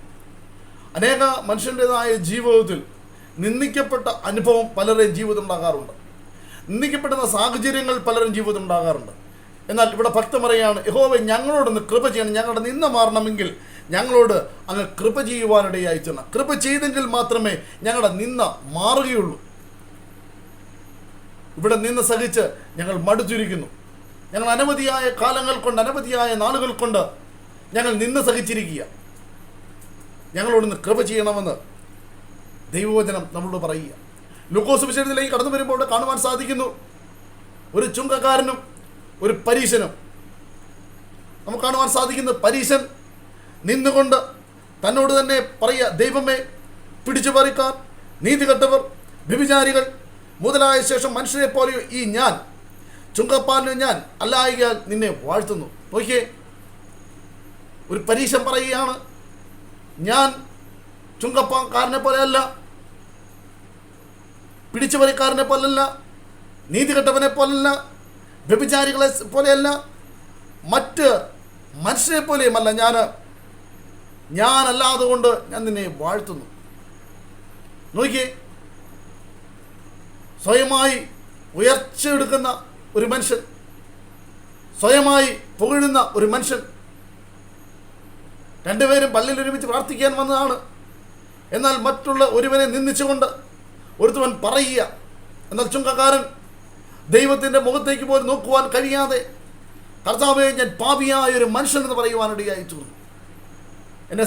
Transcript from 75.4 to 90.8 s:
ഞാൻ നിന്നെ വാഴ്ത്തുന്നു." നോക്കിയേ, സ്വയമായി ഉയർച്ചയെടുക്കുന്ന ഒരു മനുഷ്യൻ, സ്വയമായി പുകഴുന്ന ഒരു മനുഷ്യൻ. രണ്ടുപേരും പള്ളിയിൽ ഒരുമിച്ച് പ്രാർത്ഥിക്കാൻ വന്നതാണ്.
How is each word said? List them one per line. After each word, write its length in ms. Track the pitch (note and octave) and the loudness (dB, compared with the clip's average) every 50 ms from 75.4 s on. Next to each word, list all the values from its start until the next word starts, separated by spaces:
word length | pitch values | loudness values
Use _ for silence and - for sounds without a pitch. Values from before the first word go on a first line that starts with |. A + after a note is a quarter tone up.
| - - | -4 -10
ഞാൻ 100 | - A3 A3+ A3 | -10 -6 -4 -4
നിന്നെ 160 | G#3 G3+ G3 F3 D3+ C#3 | -4 -4 -4 -6 -8 -6
വാഴ്ത്തുന്നു." 440 | D3 E3 F#3+ G#3+ G#3 - F3+ C#3+ C3 - - - - - - - - - - - - - - - - - - - - - - - - - - - - - - | -6 -4 -4 -4 -6 -8 -12 -14 -14 -18 -20 -20 -20 -20 -20 -20 -20 -20 -20 -20 -20 -20 -20 -20 -20 -20 -20 -20 -20 -20 -20 -20 -20 -20 -20 -20 -20 -10 -4
നോക്കിയേ, 300 | F#3+ B3+ C#4 - C4 B3+ C4 - - - - - - - - - - - - - - - - - - - - - - - - - - - - - - - - - - - - - - - - - - - | -2 -2 0 0 -2 -4 -4 -8 -14 -20 -20 -20 -20 -20 -20 -20 -20 -20 -20 -20 -20 -20 -20 -20 -20 -20 -20 -20 -20 -20 -20 -20 -20 -20 -20 -20 -20 -20 -20 -20 -20 -20 -20 -20 -20 -20 -20 -16 -6 0
സ്വയമായി 540 | F#3 A3 B3+ C4+ C4 C4+ C4 C4+ C4+ C4 A#3+ - - - - - - - - - - - D#3+ | 4 4 4 4 4 2 2 2 2 0 0 -6 -10 -16 -20 -20 -20 -20 -20 -20 -12 -2 2
ഉയർച്ചയെടുക്കുന്ന 880 | G#3 B3+ C4+ C4+ - - - - - D4 C#4+ C#4 C4+ A3 C4+ C4+ B3+ B3+ A#3+ - - - - - - - - G#3+ | 4 4 4 4 0 -6 -8 -4 -2 0 0 0 0 2 0 0 0 -2 -4 -6 -8 -18 -20 -20 -12 -6 -2 -2
ഒരു 80 | A3+ A3+ B3 | 0 0 0
മനുഷ്യൻ, 260 | C4 A#3 - C4 - - - - - - - - - - - - - - - - - - - - - - - - - - - - - | -2 -2 -2 -2 -4 -4 -10 -20 -20 -20 -20 -20 -20 -20 -20 -20 -20 -20 -20 -20 -20 -20 -20 -20 -20 -20 -20 -20 -20 -20 -18 -8 0
സ്വയമായി 500 | - G#3+ C4 C#4+ C#4 C#4 C#4 C#4 C4+ C4 - - - - - - | 4 6 6 6 6 6 6 4 4 2 0 -6 -12 -14 -8 -4
പുകഴുന്ന 400 | G3+ A#3+ C#4 C#4+ C#4+ C#4+ C4+ C4+ A#3+ - - G#3 | -2 0 2 2 2 4 4 2 2 2 0 0
ഒരു 100 | G#3 G#3+ A3 | 2 2 2
മനുഷ്യൻ. 280 | C4 - - C4+ A3+ - - - - - - - - - - - - - - - - - - - - - - - - - - - - - - - - - - - - - - - - - E3+ | 0 -2 -2 -4 -6 -6 -10 -18 -20 -20 -20 -20 -20 -20 -20 -20 -20 -20 -20 -20 -20 -20 -20 -20 -20 -20 -20 -20 -20 -20 -20 -20 -20 -20 -20 -20 -20 -20 -20 -20 -20 -20 -20 -18 -12 -8 -4
രണ്ടുപേരും 420 | G3+ A3 C4+ C4+ C#4 C#4 C4+ C4+ - | 0 2 4 6 6 4 4 2 2
പള്ളിയിൽ 240 | A3 A#3 C4 C4+ C4+ C4+ | 0 0 0 -2 -2 -2
ഒരുമിച്ച് 240 | C4 C#4 C#4 - A#3+ | -4 -4 -6 -6 -4
പ്രാർത്ഥിക്കാൻ 400 | A#3 C4+ - - C#4+ A3+ C4+ C4+ C4+ C4+ | -4 -4 -4 -4 -4 0 0 0 0 0
വന്നതാണ്. 380 | C4+ C4+ C#4 C4+ C#4 C4+ B3+ - - - - - | -2 -2 0 0 0 0 -2 -6 -8 -16 -20 -20